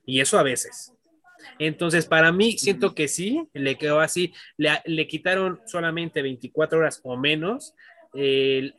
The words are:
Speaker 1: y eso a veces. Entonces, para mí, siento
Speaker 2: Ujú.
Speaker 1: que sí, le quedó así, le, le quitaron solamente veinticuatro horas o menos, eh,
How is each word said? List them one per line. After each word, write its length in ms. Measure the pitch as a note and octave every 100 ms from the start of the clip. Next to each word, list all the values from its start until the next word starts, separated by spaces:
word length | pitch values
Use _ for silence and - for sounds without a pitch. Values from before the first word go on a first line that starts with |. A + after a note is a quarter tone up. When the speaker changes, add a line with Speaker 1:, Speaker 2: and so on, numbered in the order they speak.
Speaker 1:
y 160 | - C3
eso 200 | C#3 G3+
a 40 |
veces. 500 | C#3 A#2+ - - - _ _ _ _ - - -
Entonces, 480 | D#3 D3+ E3+ E3+ D#3+
para 240 | D#3+ E3
mí, 220 | F3 A3+ G3+
siento 300 | G3+ F#3+ F#3+
Speaker 2:
Ujú. 80 | -
Speaker 1:
que 120 | C#3+
sí, 400 | - F#3+ D4 D#4+
le 240 | C#3+ C3+ C3+
quedó 220 | D3 D3+
así, 340 | D#3 F3 F3 - - -
le, 140 | D3+ D3+ E3
le 220 | D#3+ D3+
quitaron 540 | D#3 F3+ F#3 F#3 F3 -
solamente 560 | F3 E3 E3 E3 D#3
veinticuatro 560 | C3+ B2+ B2+ - D#3 D#3+
horas 220 | D#3 -
o 140 | C3 B2
menos, 580 | C#3+ D#3 E3+ C4 - _ - - - C3+
eh, 560 | C#3 C3+ C3+ C3+ C#3